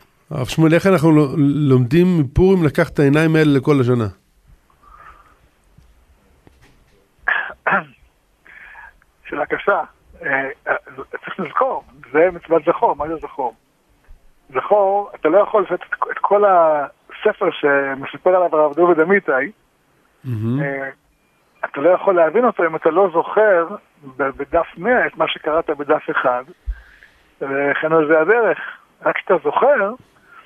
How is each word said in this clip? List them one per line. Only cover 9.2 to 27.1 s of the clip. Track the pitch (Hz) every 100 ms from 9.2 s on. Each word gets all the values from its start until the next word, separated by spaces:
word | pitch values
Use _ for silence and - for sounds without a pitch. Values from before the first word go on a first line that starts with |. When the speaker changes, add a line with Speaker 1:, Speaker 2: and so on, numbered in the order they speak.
| -
Speaker 2:
שאלה | 143 147
קשה. | 151 - 190 - _ _ -
אה, | 156 135 135 - -
אה, | 139 - 139 - -
צריך | - -
לזכור, | 156 - 262 180 - - -
זה | 151 180
מצוות | 170 - 160 156
זכור. | 160 226 147
מה | 151
זה | 160
זכור? | - - 127 110 _ _ _ _ - - _ _ _
זכור, | 131 - 208 196 202 202
אתה | - 151
לא | 185
יכול | 202 214
לעשות | 170 175
את, | - - -
את | -
כל | - 202
הספר | 208 180 160 151 139 _ - - 214 202 185
שמספר | - 147 139 139 135 135 147 185 185
עליו | 175 156
הרב | 151
דוד | 147 175 160
אמיתי, | 160 196 175 131 147 - _ _ _ _ _ _
Speaker 1:
מהמם. | 131 113 110 131
Speaker 2:
אה, | 143 139 135 - _ _ _ _ _ _
אתה | - 139
לא | 156
יכול | 180 196
להבין | 175 160 185
אותו | 247 - 170
אם | 160
אתה | 165
לא | 160 196
זוכר | 160 - 202 214 175 165 208 _ _ 139 131
ב-, |
בדף | 139 135 139 170 - -
מאה | 196 247 160
את | -
מה | 156
שקראת | - 156 156 165
בדף | 143 143 151 -
אחד, | 139 135 123 135 - - - - _ _